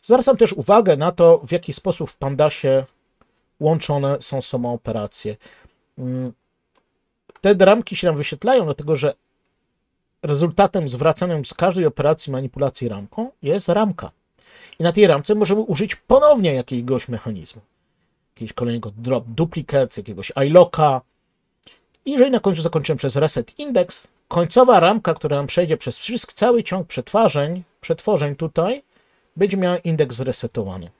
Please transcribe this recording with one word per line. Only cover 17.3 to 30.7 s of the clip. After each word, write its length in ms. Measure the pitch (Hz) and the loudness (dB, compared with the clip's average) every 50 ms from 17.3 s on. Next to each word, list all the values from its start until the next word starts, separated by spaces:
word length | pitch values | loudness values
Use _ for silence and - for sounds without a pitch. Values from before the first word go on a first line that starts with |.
| 107 90 76 - - 104 _ _ _ _ _ _ _ _ _ _ _ _ _ _ _ | -10 -10 -14 -16 -20 -20 _ _ _ _ _ _ _ _ _ _ _ _ _ _ _
Jakiegoś 180 | _ 117 107 - | _ -16 -12 -8
kolejnego 380 | - 123 120 117 117 110 107 101 | -6 -4 -4 -4 -6 -8 -12 -14
drop 280 | 110 117 123 131 117 120 | -10 -6 -4 -4 -4 -4
duplicates, 680 | 117 117 131 170 165 - 170 139 - 151 139 131 117 - | -6 -4 -2 -2 -2 -2 -10 -8 -2 0 0 0 0 -4
jakiegoś 340 | - 98 - 101 87 98 - - 139 139 | -14 -12 -12 -14 -12 -12 -8 -2 -2 0
ilocka. 560 | 143 156 180 175 175 - - 156 147 135 127 _ _ _ _ _ _ _ _ _ _ _ _ _ - _ _ _ _ _ _ _ | 6 8 6 6 6 4 0 2 2 0 -2 _ _ _ _ _ _ _ _ _ _ _ _ _ -20 _ _ _ _ _ _ _
I 60 | 277 | -4
jeżeli 200 | 285 269 254 277 | 2 4 4 4
na 80 | 254 220 | 4 0
końcu 220 | - 196 180 160 | 0 -2 -2 0
zakończyłem 360 | 156 - - 156 139 - 151 | -4 -2 -2 -2 -2 -2 -4
przez 180 | - - 135 113 | -4 -4 -4 0
reset 440 | 143 156 156 - - 117 - _ - | 0 0 0 -2 -4 -8 -8 _ -12
index, 480 | 294 294 247 185 175 - - - - _ _ _ _ | -8 -2 0 0 0 0 -6 -14 -14 _ _ _ _
końcowa 520 | _ - 170 175 165 - 247 254 254 233 185 | _ -2 -2 -2 2 4 6 6 8 6 6
ramka, 340 | 165 180 214 226 - 180 160 | 6 4 2 2 -2 -4 -4
która 240 | - - 143 143 | -4 -4 -4 -4
nam 100 | 139 143 | -4 -4
przejdzie 300 | 139 - 175 180 156 160 | -2 -2 -2 0 0 -2
przez 200 | 147 - 156 - | -4 -4 -10 -10
wszystk-, 360 | - - - 240 240 - - - | -8 -10 -8 -6 -8 -8 -8 -4
cały 300 | - 202 247 240 233 214 | 0 2 2 2 2 0
ciąg 240 | - 180 190 165 | -2 -6 -6 -6
przetwarzeń, 760 | _ - - 123 - - 208 226 190 - 147 143 151 175 185 175 _ _ _ | _ -8 -10 -8 -2 0 2 2 2 2 0 -2 -2 -6 -8 -10 _ _ _
przetworzeń 540 | - - 165 - - 214 208 156 147 143 143 | -4 -4 -4 -2 0 0 0 0 0 -2 -4
tutaj, 480 | - 165 160 _ - 165 202 247 285 _ _ _ _ _ _ _ _ _ _ _ | -6 -8 -4 _ 0 0 0 -2 -6 _ _ _ _ _ _ _ _ _ _ _
będzie 220 | 160 196 202 196 | -2 0 0 0
miała 200 | 190 185 180 180 | 0 0 0 0
indeks 380 | 175 _ 170 160 151 151 127 120 | -2 _ -2 0 0 0 -2 -2
zresetowany. 760 | 110 131 - 165 - - - _ 123 101 95 | -6 -6 -6 -6 -6 -8 -8 _ -6 -6 -6